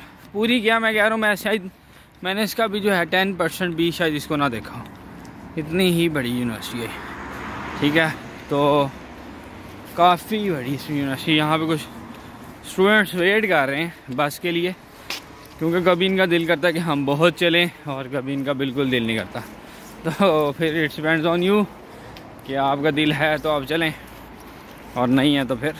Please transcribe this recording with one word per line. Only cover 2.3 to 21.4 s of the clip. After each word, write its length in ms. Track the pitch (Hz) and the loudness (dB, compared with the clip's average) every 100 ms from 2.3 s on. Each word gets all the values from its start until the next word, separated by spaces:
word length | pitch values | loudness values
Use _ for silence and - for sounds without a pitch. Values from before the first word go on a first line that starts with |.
| 196 | -2
इसका 240 | 214 - 226 | -2 0 0
भी 120 | 208 | 2
जो 120 | 202 | 2
है 140 | 185 170 | 2 2
टेन 280 | 185 190 180 | 2 2 0
परसेंट 400 | 165 - 180 160 | -2 0 -2 0
भी 160 | 170 | 0
शायद 220 | 160 165 147 | 2 0 0
इसको 200 | - 151 | -2 0
ना 140 | 143 | 0
देखा 260 | 113 - 120 | -2 -8 -12
हो, 80 | - - - - - - - - | -14 -16 -18 -18 -18 -18 -12 -8
इतनी 320 | 151 175 185 | -4 2 2
ही 160 | 170 170 | 4 2
बड़ी 200 | 147 120 | 0 -2
यूनिवर्सिटी 500 | 123 120 107 - 120 | -2 -2 -4 -8 -8
है, 100 | 110 - - - - - - - - - | -8 -10 -12 -12 -12 -12 -10 -10 -10 -2
ठीक 140 | 147 156 | 2 4
है। 140 | 160 - - - - | 2 -2 -12 -14 -2
तो 400 | 143 143 147 139 - - - - - - - - - - - | 2 4 4 2 -2 -16 -16 -16 -16 -16 -18 -18 -18 -8 4
काफ़ी 520 | 175 175 - 214 202 | 6 4 0 -2 0
बड़ी 220 | 151 123 139 | -2 -2 -6
इस 140 | - | -4
यूनिवर्सिटी, 480 | 147 139 131 - 151 | -2 -2 -2 2 2
यहाँ 200 | 151 160 | 2 2
पे 60 | 160 | 0
कुछ 140 | 156 - - - - - - - - - | -2 -4 -14 -16 -16 -18 -18 -18 -18 -8
students 440 | - 196 214 196 180 | 2 6 6 4 2
wait 300 | 180 214 214 | 4 4 4
कर 240 | 170 160 | 2 2
रहे 120 | 139 | 0
हैं 340 | 170 - - 127 | -4 -6 -8 0
बस 240 | 147 - | 0 0
के 120 | 175 | -2
लिए, 240 | 170 175 185 - - - - - - - - | 0 -2 -4 -14 -18 -12 -12 -12 -20 -16 -4
क्योंकि 220 | 160 175 180 | 0 2 4
कभी 200 | 175 190 | 4 4
इनका 200 | 190 185 | 4 4
दिल 200 | 170 165 | 4 2
करता 200 | 165 175 | 2 2
है 60 | |
कि 60 | 165 | 0
हम 240 | 170 143 139 | 0 0 2
बहुत 320 | 143 170 156 | 4 4 4
चलें 300 | 175 165 175 - 147 | 2 4 2 -2 -8
और 200 | 135 127 | -8 -4
कभी 240 | 139 131 | -4 -4
इनका 200 | 139 135 135 | -4 -2 0
बिल्कुल 340 | 135 127 135 | 0 0 2
दिल 180 | 127 113 | 2 2
नहीं 100 | 110 | -2
करता। 260 | 95 120 - - - - - - 165 | -4 -8 -12 -16 -18 -18 -18 -8 -6
तो 460 | 151 196 156 147 | 2 4 4 2
फिर 360 | 139 165 160 151 | 0 -2 0 -2
it's 120 | - | -2
depends 280 | 156 160 165 | 0 2 2
on 160 | 170 | 2